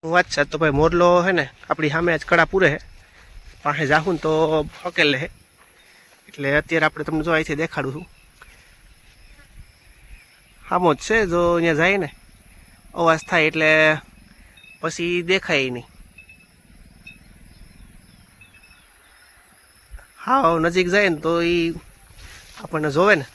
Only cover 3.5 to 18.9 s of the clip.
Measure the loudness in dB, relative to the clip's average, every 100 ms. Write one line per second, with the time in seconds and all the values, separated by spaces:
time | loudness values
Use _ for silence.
3.5 | -6 -4 0 4 4 4 0 2 4 4
4.5 | 2 0 -6 -6 2 4 4 -2 -8 -16
5.5 | -16 -16 -16 -16 -16 -18 -18 -18 -4 2
6.5 | 2 2 2 2 2 -2 -2 2 2 2
7.5 | -2 -2 -2 -4 -6 -10 -16 -18 -18 -18
8.5 | -18 -18 -18 -18 -18 -18 -16 -16 -16 -14
9.5 | -14 -14 -14 -16 -16 -14 -14 -14 -14 -14
10.5 | -14 -4 2 2 2 0 0 2 2 4
11.5 | 4 4 4 4 2 -2 -8 -14 -16 -14
12.5 | -14 -16 -14 -12 0 4 4 2 2 4
13.5 | 4 6 8 6 4 -2 -14 -14 -14 -14
14.5 | -14 -14 -6 -6 -2 -2 0 2 0 2
15.5 | 0 0 -4 -8 -12 -14 -14 -14 -14 -14
16.5 | -14 -14 -14 -14 -12 -12 -10 -10 -12 -12
17.5 | -12 -10 -10 -10 -10 -10 -8 -8 -8 -10
18.5 | -10 -10 -10 -10